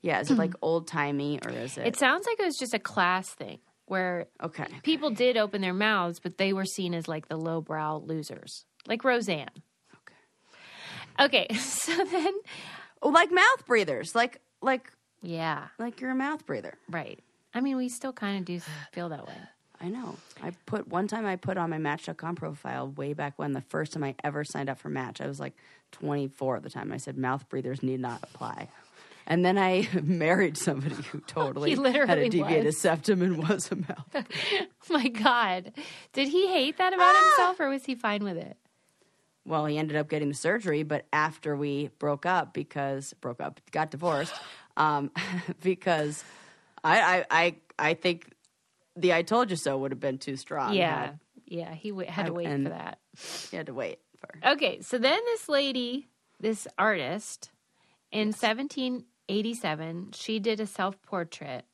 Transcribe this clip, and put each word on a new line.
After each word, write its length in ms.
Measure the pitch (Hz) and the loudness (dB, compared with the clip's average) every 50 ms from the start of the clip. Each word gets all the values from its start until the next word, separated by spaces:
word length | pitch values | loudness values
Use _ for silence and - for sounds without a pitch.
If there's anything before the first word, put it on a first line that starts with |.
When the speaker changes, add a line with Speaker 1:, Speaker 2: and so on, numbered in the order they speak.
Speaker 1:
yeah, 180 | - 175 151 92 | 0 2 0 0
is 100 | 104 - | 4 4
it, 60 | 262 | 4
like, 160 | 226 196 185 175 | 4 4 2 0
<clears throat> 60 | - | -2
old-timey 760 | - 160 165 165 165 - - 160 143 143 143 143 143 143 147 139 | 0 0 0 0 0 -2 -2 -2 0 0 0 0 0 -2 -2 -4
or 80 | - 113 | -4 -6
is 260 | 120 120 117 131 - - | -6 -6 -6 -8 -8 -2
it 80 | 123 | -2
Speaker 2:
It 100 | - 240 | -2 0
sounds 300 | - 285 254 285 359 403 | 2 4 4 4 2 0
like 120 | 466 453 440 | -4 -2 0
it 60 | 403 | 0
was 140 | 359 277 - | -2 -2 -2
just 160 | 262 233 - | -4 -2 -2
a 40 | 208 | -4
class 520 | - - - 208 180 175 185 185 185 - | -4 -2 0 2 2 4 2 0 -2 -6
thing 300 | - _ 143 101 76 - _ _ _ _ _ | -12 _ -12 -12 -12 -16 _ _ _ _ _
where 420 | - 190 190 185 180 180 175 - _ _ _ | -4 -2 -2 0 0 -2 -4 -6 _ _ _
Speaker 1:
Okay. 240 | - - - - - - - 135 | -10 -8 -6 -6 -8 -8 -10 -6
Speaker 2:
people 280 | - 294 320 285 302 294 | 0 0 0 0 0 -2
did 260 | 220 202 247 254 254 233 | 0 2 2 4 4 4
open 240 | 214 202 208 202 | 2 2 0 -2
their 120 | 196 185 180 | 0 0 0
mouths, 460 | 190 208 214 214 196 175 175 170 - | 2 2 2 4 2 2 0 -2 -4
but 160 | _ 180 175 | _ -10 -2
they 160 | - 190 196 | 0 0 2
were 140 | 196 190 190 | 2 0 -2
seen 260 | 190 - - 190 175 175 | -4 -4 -4 -2 -2 -2
as, 140 | 170 160 165 | -4 -4 -4
like, 200 | 160 151 151 _ | -6 -6 -6 _
the 80 | 156 160 | -6 -4
lowbrow 600 | 160 165 165 165 160 - 156 156 156 151 156 156 151 | -2 -2 -2 -4 -4 -4 -4 -4 -2 -2 -4 -4 -6
losers, 600 | 156 160 160 151 - - - - - - - - _ _ _ - | -6 -6 -6 -6 -8 -12 -14 -14 -16 -16 -18 -18 _ _ _ -6
like 160 | - 220 233 240 | -4 -4 0 2
Roseanne. 440 | 269 247 240 226 196 180 151 131 123 _ - - _ _ _ _ _ - - _ - _ _ _ _ _ _ _ _ - - - - - - - - - - - - - - | 2 4 4 2 0 -2 -4 -4 -10 _ -18 -20 _ _ _ _ _ -20 -20 _ -20 _ _ _ _ _ _ _ _ -20 -20 -20 -20 -20 -18 -16 -14 -14 -14 -16 -8 4 4
Speaker 1:
Okay. 260 | 277 285 - 226 - - | 4 6 6 4 2 2
Speaker 2:
Okay, 60 | 226 | -2
<laughs> 40 | 233 | -4
so 460 | 262 - - - - - 330 330 359 | -2 -4 -4 -4 -2 0 0 0 0
then 280 | 370 349 370 302 381 403 403 - - - - - - - - - - _ _ | 2 0 0 0 0 -2 -2 -8 -8 -16 -16 -14 -16 -16 -16 -18 -20 _ _
Speaker 1:
Oh, 60 | - 294 | 2 6
like 240 | 294 330 339 311 | 6 6 6 8
mouth 340 | 349 359 381 466 539 - - | 6 8 8 8 6 4 2
breathers, 480 | - 247 220 196 156 139 113 - 170 - | 2 4 4 4 2 0 -4 -4 -2 2
like, 260 | 226 240 254 - - _ _ _ _ | 2 2 2 -2 -12 _ _ _ _
like, 300 | - 262 269 247 262 - _ _ _ _ _ _ | 0 0 0 0 -2 -12 _ _ _ _ _ _
Speaker 2:
Yeah. 460 | - 175 170 165 160 160 151 143 - - - - | -10 -8 -6 -4 -2 -2 -2 -4 -6 -12 -10 -8
Speaker 1:
like 220 | 226 240 226 - | -8 -8 -8 -8
you're 100 | 254 254 | -6 -2
a 20 | 262 | -2
mouth 320 | 262 269 285 311 302 - | -2 0 -2 -4 -6 -6
breather. 320 | - 143 110 90 78 - _ _ - | -6 -6 -6 -6 -10 -14 _ _ -8
Speaker 2:
Right. 300 | - 165 143 - - - _ _ _ _ _ _ | -8 -8 -8 -8 -12 -16 _ _ _ _ _ _
I 80 | - 233 | -4 -2
mean, 160 | 254 277 269 | -2 0 0
we 120 | 254 254 247 | -2 -2 -4
still 240 | 247 - - 262 | -6 -6 -8 -10
kinda 280 | 254 - 220 202 202 196 | -8 -6 -4 -4 -2 -4
do 180 | 185 180 175 175 - 156 156 151 143 - | -4 -4 -6 -8 -8 -10 -12 -12 -14 -12
feel 160 | - 175 175 170 | -10 -8 -6 -6
that 180 | 156 143 - | -8 -10 -10
way. 100 | - - - - - _ _ _ _ _ - | -14 -16 -16 -18 -20 _ _ _ _ _ -10
Speaker 1:
I 60 | - 175 | -8 -8
know. 280 | 214 254 247 208 - - - - - - | -6 -6 -8 -10 -12 -14 -16 -20 -18 -10
I 80 | - - 180 _ _ | -10 -10 -10 _ _
put, 200 | - 214 208 - - | -4 -4 -4 -4 -2
one 200 | 165 175 196 202 | -2 0 0 0
time 160 | 208 226 220 | -2 -4 -2
I 120 | 202 185 | -2 -4
put 200 | 180 - - 185 | -2 -4 -4 -2
on 140 | 190 170 165 | -2 -2 -2
my 80 | 165 156 | -2 -2
Match 260 | 156 147 147 156 - | -2 -2 -2 -4 -6
dot 140 | - 160 - | -10 -10 -8
com 180 | - 165 175 | -6 -8 -6
profile 520 | 165 156 156 151 147 - 123 127 131 131 139 | -6 -6 -8 -10 -8 -8 -8 -6 -6 -6 -8
way 260 | 139 147 139 143 147 | -8 -8 -6 -6 -4
back 240 | 151 147 143 143 - | -4 -6 -6 -6 -6
when, 140 | 147 147 | -4 -4
the 100 | 139 135 | -4 -4
first 300 | 139 _ - 156 156 151 - | -6 _ -4 -4 -4 -4 -4
time 100 | 156 143 | -4 -4
I 100 | 135 127 - | -4 -6 -4
ever 220 | - 147 147 147 147 | -6 -4 -4 -4 -6
signed 240 | 147 - 147 139 139 | -6 -6 -6 -4 -4
up 100 | 135 - | -6 -6
for 120 | - 147 | -8 -8
Match, 300 | 147 135 131 117 113 - | -6 -6 -6 -8 -8 -8
I 40 | 139 | -8
was, 140 | 139 139 143 | -8 -8 -8
like, 140 | 143 139 - _ _ - - _ _ _ | -10 -12 -12 _ _ -20 -20 _ _ _
twenty-four 680 | - - - 147 143 143 139 135 135 - 135 131 127 | -16 -8 -4 -2 -2 -2 -2 -4 -6 -4 -2 -2 -2
at 60 | - | -2
the 60 | - - | -4 -8
time. 220 | - - 101 - | -10 -8 -8 -6
I 60 | - 135 | -8 -8
said, 180 | - 139 135 135 | -8 -8 -6 -4
"Mouth 300 | 131 127 131 139 - _ | -2 -2 -2 -2 -4 _
breathers 340 | - 135 127 127 123 120 | -6 -6 -4 -4 -6 -4
need 160 | - 131 131 127 | -2 -2 -2 -2
not 220 | 127 123 120 - | -4 -6 -6 -8
apply." 460 | - - - - 127 - - - - - - - - - _ - - - - - - | -12 -16 -12 -10 -8 -8 -8 -8 -12 -14 -16 -20 -20 -20 _ -20 -20 -20 -20 -18 -4
And 160 | - 165 175 180 | 0 2 4 4
then 120 | 180 185 | 6 6
I 320 | 196 196 185 185 185 220 233 | 6 4 4 4 4 2 2
<laughs> 120 | 190 180 | 0 0
married 540 | 147 147 185 170 151 160 180 190 202 160 151 - | 2 2 2 2 4 4 6 6 4 2 2 0
somebody 380 | - 185 160 135 135 147 147 | -2 -2 0 0 -2 -4 -4
who 240 | - 147 - - 151 | -6 -8 -10 -10 -12
Speaker 2:
<laughs> 60 | - | -12
Speaker 1:
totally 440 | - - 160 151 135 - 139 147 330 | -8 -2 -2 -2 -2 -2 0 2 2
Speaker 2:
He 60 | 302 | 2
literally 300 | 262 277 262 247 294 277 214 | 4 4 4 4 4 4 4
Speaker 1:
had 100 | 175 151 | 4 4
a 100 | 143 - | 4 4
deviated 380 | 170 175 151 - 165 156 143 | 4 2 2 4 4 4 4
Speaker 2:
was. 120 | 147 156 - | 4 2 4
Speaker 1:
septum 420 | - 180 160 160 - - 208 185 | 4 4 4 4 4 2 4 4
and 160 | 180 190 175 156 156 160 | 4 2 2 0 2 0
was 240 | 208 190 - - | 0 0 0 -4
a 40 | - | -4
mouth 340 | - 170 - - - 143 - | -6 -4 -6 -8 -12 -12 -6
breather. 160 | - 294 - - - - - - 403 381 | -6 -6 -6 -4 -6 -4 -2 0 0 -2
Speaker 2:
<laughs> 320 | 370 - _ _ - - | -2 -4 _ _ -6 0
My 180 | 349 294 233 262 | 0 2 2 2
God. 640 | 233 220 214 262 240 240 226 196 180 185 185 208 - 277 302 - - - - - | 0 4 4 6 6 6 4 2 0 -2 -4 -8 -14 -14 -14 -14 -14 -16 -20 -8
Did 160 | _ 262 277 277 | _ -2 0 2
he 200 | 302 359 392 370 | 4 2 4 4
hate 280 | 370 330 254 294 320 | 4 2 2 2 2
that 160 | - 370 370 | 2 2 2
about 220 | 370 359 359 359 587 | 4 6 8 10 10
Speaker 1:
Ah! 100 | 622 622 | 10 10
Speaker 2:
himself, 360 | 622 605 554 359 359 370 370 | 10 8 8 6 4 4 2
or 80 | 320 269 | 0 0
was 140 | 277 269 - | 0 -2 -2
he 80 | - 262 | -4 -6
fine 280 | 233 - 214 208 208 208 | -2 0 0 0 0 -2
with 120 | 202 175 | -4 -4
it? 200 | 160 156 - - _ _ _ _ _ _ _ _ _ _ _ _ _ _ _ _ _ _ | -6 -8 -10 -14 _ _ _ _ _ _ _ _ _ _ _ _ _ _ _ _ _ _
Speaker 1:
Well, 180 | - 156 156 151 | -2 0 0 2
he 140 | 151 147 151 | 2 0 0
ended 180 | 156 156 147 | 0 0 0
up 140 | 151 147 151 | 0 0 0
getting 180 | 156 151 151 143 | 0 0 0 0
the 60 | 143 | -2
surgery, 480 | - - 160 202 233 208 185 151 151 | 0 2 2 2 2 2 0 0 0
but 240 | 156 151 151 143 - _ - | 0 0 -2 -2 -2 _ 2
after 420 | 151 151 156 156 - - 156 147 | 2 2 2 0 -4 -4 -4 -2
we 320 | 139 147 143 139 139 147 139 _ _ | 0 0 0 0 -2 -2 -4 _ _
broke 280 | - 147 143 139 - | 0 0 0 0 2
up, 260 | 170 185 180 151 - | 2 2 2 0 0
because, 600 | - 147 143 - - 147 139 139 135 135 139 - - _ | -4 -6 -6 -4 -4 -4 -2 -2 -2 -4 -6 -10 -16 _
broke 180 | - 131 120 - | -8 -8 -6 -6
up, 180 | 139 143 143 - _ _ | -8 -8 -10 -12 _ _
got 200 | - 156 160 156 | -4 -4 -4 -2
divorced, 440 | - 143 165 175 156 139 156 - - - - - - | -4 -2 0 0 0 0 -2 -4 -6 -12 -14 -16 -18
Speaker 2:
<gasps> 200 | - - _ _ | -18 -20 _ _
Speaker 1:
um, 340 | - 151 151 147 143 143 139 - 170 180 190 185 | 2 4 4 4 2 -2 -2 -4 -4 -4 -2 -4
<laughs> 260 | 180 - - - _ | -4 -4 -6 -8 _
because 600 | - 185 185 180 - 190 170 156 151 151 151 - - - - - - - - _ _ _ _ - - | 0 0 0 2 2 2 2 2 2 -2 -4 -6 -12 -16 -20 -20 -20 -20 -20 _ _ _ _ -2 4
I, 160 | 156 165 220 | 6 6 8
I, 240 | 202 170 185 185 - - | 8 6 6 4 4 4
I, 260 | - 160 170 175 160 - _ _ - - | 4 4 4 4 2 -2 _ _ -6 0
I 160 | 147 151 165 | 0 0 0
think 360 | 165 - 180 170 170 - - - _ _ _ _ _ _ _ _ _ _ _ _ | 2 2 0 0 0 -6 -20 -20 _ _ _ _ _ _ _ _ _ _ _ _
the 180 | 175 170 180 175 | 2 4 4 4
"I 80 | 165 | 4
told 280 | 165 - 214 240 247 208 | 4 4 4 4 4 2
you 60 | 185 | 0
so" 220 | 160 - 147 135 135 | -2 -2 -2 -2 0
would 140 | 135 139 | -2 -4
have 80 | 135 117 | -4 -2
been 180 | 143 139 131 135 | -2 -4 -4 -4
too 180 | - - 135 | -6 -8 -8
strong. 380 | 131 - - - 151 135 113 208 | -8 -8 -8 -4 -2 -2 0 2
Speaker 2:
Yeah. 260 | 190 175 165 156 151 143 | 2 2 2 2 -2 -4
Speaker 1:
Had 120 | 143 147 156 _ _ _ 240 _ | -6 -8 -14 _ _ _ -20 _
Speaker 2:
Yeah, 260 | - - 170 165 170 165 | -10 -8 -8 -8 -8 -10
he 140 | 160 - 214 | -10 -10 -10
w-, 180 | 202 190 175 - | -8 -8 -8 -6
had 160 | 165 165 - | -4 -4 -4
to 60 | 165 | -4
Speaker 1:
I, 20 | 170 | -4
Speaker 2:
wait 120 | 175 170 156 | -4 -4 -2
Speaker 1:
and 160 | 143 139 139 | -2 -2 -2
Speaker 2:
for 40 | 151 | -2
that. 280 | 165 170 - - - _ _ _ - - - - - - - - | -4 -6 -10 -10 -12 _ _ _ -20 -18 -14 -12 -12 -12 -12 -10
Speaker 1:
he 60 | - | -8
had 100 | 170 156 | -8 -8
to 80 | - 127 | -8 -6
wait 260 | 127 120 85 - - _ _ _ _ | -6 -6 -6 -6 -10 _ _ _ _
for 100 | - - - 156 175 | -20 -18 -16 0 2
Speaker 2:
Okay, 380 | 247 285 285 294 208 - - | 2 2 4 2 -2 -2 -4
so 160 | - - - 247 | -6 -4 -2 2
then 200 | 226 269 311 427 466 | 2 2 2 2 0
this 240 | 480 466 440 - - | -2 -4 -4 -2 0
lady, 600 | 294 277 285 277 247 254 247 240 247 277 285 _ _ _ _ _ _ _ | 0 0 2 0 -2 -2 -4 -2 -4 -6 -8 _ _ _ _ _ _ _
this 260 | - 220 220 208 - - _ | -4 -4 -2 -4 -8 -10 _
artist, 720 | - 190 220 214 175 139 127 170 214 214 - - - - - _ _ _ _ _ _ _ _ _ _ _ _ | 2 2 2 2 0 -2 -4 -4 -6 -8 -10 -14 -16 -18 -20 _ _ _ _ _ _ _ _ _ _ _ _
in 160 | - 214 214 214 | -2 0 0 0
Speaker 1:
Yes. 100 | 214 - | 0 2
Speaker 2:
seventeen 640 | - 214 220 233 277 285 - 277 254 254 254 247 - _ _ _ _ - | 2 2 2 2 -2 -6 -4 -4 -2 -2 -2 -4 -8 _ _ _ _ -2
eighty-seven, 800 | 196 208 208 226 233 240 220 170 156 151 160 160 165 170 185 202 | -2 0 0 -2 -4 -4 -2 -4 -4 -2 -4 -8 -8 -8 -10 -10
she 260 | - - - - 220 220 | -12 -12 -6 -4 -4 -2
did 200 | 196 226 220 208 | 0 -2 -2 -2
a 60 | 220 | -4
self-portrait. 960 | 202 - - 190 190 196 _ _ _ - 185 170 165 - - 156 143 127 120 - _ | -6 -4 -2 -2 -2 -2 _ _ _ -6 -6 -6 -6 -10 -14 -10 -10 -10 -10 -12 _